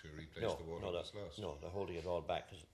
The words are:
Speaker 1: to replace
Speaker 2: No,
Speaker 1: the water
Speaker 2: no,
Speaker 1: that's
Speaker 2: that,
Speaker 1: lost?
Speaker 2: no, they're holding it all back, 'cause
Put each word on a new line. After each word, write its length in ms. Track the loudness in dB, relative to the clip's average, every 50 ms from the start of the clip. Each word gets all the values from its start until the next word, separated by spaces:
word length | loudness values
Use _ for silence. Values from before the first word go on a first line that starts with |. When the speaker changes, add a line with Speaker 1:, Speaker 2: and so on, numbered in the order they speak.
| -12
Speaker 1:
to 60 | -10 -8
replace 260 | -8 -8 -8 -2 2 4
Speaker 2:
No, 120 | 4 4
Speaker 1:
the 80 | 2 0
water 220 | -2 -2 0 0
Speaker 2:
no, 60 | 2 2
Speaker 1:
that's 180 | 2 2 0
Speaker 2:
that, 80 | -4 -6
Speaker 1:
lost? 180 | -6 -6 -4 -2
Speaker 2:
no, 180 | -2 -2 -2 -2
they're 100 | -4 -2
holding 260 | 0 0 0 2 0
it 100 | 0 2
all 140 | 4 2 4 4
back, 260 | 4 2 2 0 -4
'cause 160 | -12 -14 -14 -16